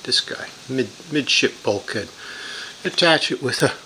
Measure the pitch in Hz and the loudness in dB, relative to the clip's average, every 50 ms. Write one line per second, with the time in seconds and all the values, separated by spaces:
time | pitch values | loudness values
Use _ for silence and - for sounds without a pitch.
0 | - 135 120 - - - - - - - - - - - 131 131 123 101 - - | -2 2 0 0 0 0 -8 -8 -8 -12 -12 -16 -10 -4 0 0 0 -2 -4 -16
1 | - - 147 151 135 - - - - - - - - - 104 101 - - - 107 | -12 -2 0 0 2 4 2 4 4 2 0 0 0 0 0 0 -2 -4 -4 -4
2 | 98 - - - - - - - - - - - - - - - - 180 - - | -6 -6 -12 -16 -14 -14 -12 -12 -12 -12 -10 -10 -12 -12 -14 -6 -6 -4 2 4
3 | 185 170 160 156 - - 156 - 151 123 123 - 160 127 - - - | 6 6 6 6 4 0 -2 -2 -2 -2 2 4 4 2 2 0 -10